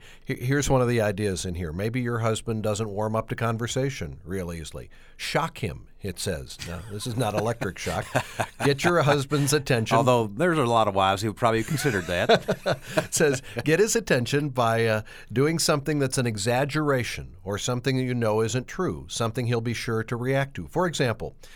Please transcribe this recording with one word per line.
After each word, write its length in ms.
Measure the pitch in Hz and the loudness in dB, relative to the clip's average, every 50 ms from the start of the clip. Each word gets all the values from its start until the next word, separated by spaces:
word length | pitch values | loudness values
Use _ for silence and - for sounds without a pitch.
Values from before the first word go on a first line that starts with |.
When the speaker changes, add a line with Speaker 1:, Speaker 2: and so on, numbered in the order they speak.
| - - - - - | -16 -20 -20 -14 -8
Speaker 1:
he-, 100 | - 135 | -8 -6
here's 340 | - - 127 139 143 135 - | -4 -2 0 0 2 4 4
one 140 | 139 131 123 | 4 4 4
of 60 | 120 | 4
the 120 | 120 117 | 4 4
ideas 440 | 104 104 98 92 107 101 95 85 - | 2 2 2 0 0 0 0 -2 -4
in 100 | 95 87 | -4 -4
here. 180 | 87 90 78 78 | -4 -4 -4 -4
Maybe 280 | 90 101 117 117 127 | -2 -2 -2 -2 -2
your 180 | 123 120 120 113 | -2 -2 -2 0
husband 460 | 113 113 110 104 - 117 113 110 104 | 0 0 0 -2 -2 -4 -4 -2 -2
doesn't 260 | 107 104 101 113 107 | -2 -2 -2 -4 -4
warm 240 | 98 101 107 107 110 | -4 -4 -2 -2 0
up 140 | 110 110 - | -2 -2 -4
to 80 | 123 | -4
conversation 840 | - 120 113 113 110 120 113 - 131 135 139 135 - - 76 67 69 - | -2 -2 -2 -2 -2 -4 -4 -2 -2 -2 -2 -2 -4 -8 -10 -10 -12 -10
real 280 | 76 92 95 90 85 85 | -8 -6 -6 -6 -6 -8
easily. 380 | 82 76 - - 69 62 - - - - - - | -8 -10 -10 -12 -14 -14 -16 -18 -20 -20 -20 -14
Shock 420 | - - - - 151 151 160 - - | -10 -6 -2 -2 -2 -2 -2 -4 -6
him, 280 | 123 92 67 - - - - - | -6 -6 -6 -8 -12 -18 -16 -12
it 180 | - 98 85 - | -10 -10 -8 -4
says. 380 | - 98 87 71 67 - - - - | -4 -4 -4 -4 -6 -12 -12 -12 -12
Now, 140 | 85 85 85 82 110 | -10 -10 -10 -10 -10
this 160 | 98 104 - | -10 -8 -6
is 80 | 127 110 | -4 -2
not 200 | 120 123 104 101 | -2 -2 0 0
electric 420 | 104 104 117 117 - 120 98 87 | 0 0 0 -2 -2 -4 -6 -6
shock. 300 | - - 98 82 95 107 - - 127 - - - | -6 -4 -4 -2 -2 -2 -2 -2 -2 -2 -4 -4
Speaker 2:
<laughs> 280 | - 107 - - - 117 | -6 -6 -6 -4 0 2
Speaker 1:
Get 180 | 135 139 139 - | 2 2 2 2
your 180 | 175 175 170 139 | 2 4 4 4
husband's 500 | 147 147 147 131 - 147 143 143 135 147 | 4 4 2 2 0 0 2 2 4 2
attention. 460 | 151 139 - 135 117 110 - 113 113 | 2 2 2 2 2 2 4 4 4
Speaker 2:
Although 300 | 117 123 123 120 113 104 | 6 6 6 4 4 0
there's 300 | 101 113 165 185 165 156 | 0 0 2 2 4 4
a 60 | 127 | 4
lot 240 | 120 117 113 110 104 | 4 6 4 4 4
of 60 | 98 | 4
wives 260 | 98 95 95 98 95 | 4 4 4 4 2
who 140 | 110 110 95 | 0 -2 -2
probably 280 | - 123 113 113 113 113 | 2 2 4 4 2 0
considered 440 | - 156 131 - 143 107 95 82 | 0 -2 0 0 2 2 2 0
that. 760 | 85 87 87 110 131 - - - - 190 - - 190 135 - - | 0 0 2 4 4 4 4 4 0 -4 -2 -2 -4 -4 -4 -4
Speaker 1:
<laughs> 140 | - - | -6 -2
It 180 | 160 151 - - | -2 -2 0 2
says, 280 | - 170 147 135 127 - - - - - | 2 4 4 2 0 -4 -8 -8 -4 0
"Get 160 | 143 156 160 | 2 4 4
his 140 | 208 226 - | 4 4 2
attention 520 | 233 196 - 170 131 120 - 139 147 151 147 | 0 2 2 2 2 2 2 0 0 0 0
by, 380 | 131 127 117 113 113 113 117 | 0 0 2 2 2 2 2
uh, 160 | 113 110 107 107 - - - - - | 2 2 0 -2 -6 -14 -18 -12 -4
doing 280 | - 131 139 156 165 160 | 0 2 2 2 2 2
something 400 | - - 156 143 139 160 151 147 | 2 2 2 0 0 0 0 0
that's 180 | 139 131 - | 0 0 0
an 100 | 139 123 | 0 0
exaggeration 1120 | 120 107 107 98 123 120 127 143 143 135 156 151 147 135 127 117 - - - 67 65 - - - | 0 -2 -2 0 0 2 2 2 0 0 0 0 2 2 0 0 -2 -6 -10 -10 -12 -14 -12 -6
or 140 | 92 104 98 | -4 -4 -4
something 400 | - 123 123 123 - 139 131 127 | -2 -2 -2 -2 0 0 0 0
that 60 | 127 | 0
you 100 | 127 123 | 0 0
know 260 | 123 117 107 104 110 | 0 2 2 2 2
isn't 260 | 113 107 117 127 123 | 2 2 0 -2 -4
true, 380 | - - - 185 156 87 69 71 - | -4 -4 -4 -2 -2 -2 -4 -8 -8
something 380 | - - 117 113 113 131 120 | -4 -2 -2 -2 -2 -2 0
he'll 140 | 117 123 117 | 0 0 0
be 140 | 113 120 113 | 0 -2 -4
sure 280 | - - - 113 110 110 | -4 -4 -2 -2 -2 -2
to 120 | - 123 | -2 -4
react 380 | 117 123 127 135 135 139 139 - | -4 0 0 2 0 0 -2 -4
to." 140 | - 85 76 | -10 -8 -4
For 180 | - 160 180 | 0 0 0
example, 500 | 175 - - 147 120 110 - 82 71 - - - - - | 0 2 0 0 0 0 -2 -6 -10 -10 -12 -20 -20 -20